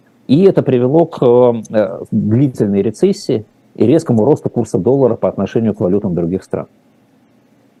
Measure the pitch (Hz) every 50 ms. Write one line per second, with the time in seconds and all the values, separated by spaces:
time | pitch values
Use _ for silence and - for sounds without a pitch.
0 | _ _ _ _ _ - 123 151 196 190 - - 123 131 131 123 120 127 139 165
1 | 170 165 - - 151 127 120 123 123 123 117 117 104 - 113 107 104 92 92 -
2 | - - - 113 101 104 107 120 143 139 123 - 123 101 101 101 98 110 104 -
3 | - 196 196 - - - 131 113 110 _ _ _ _ _ - - 107 113 139 165
4 | 165 - 123 110 107 123 156 170 - - - - 117 - - 113 85 117 131 139
5 | 131 117 104 - - 110 - - 98 95 - 123 113 110 98 - - 90 92 101
6 | 95 101 87 82 85 82 90 92 - - - 90 - - _ _ _ _ _ _
7 | _ _ _ _ _ _ _ _ _ _ _ _ _ _ _ _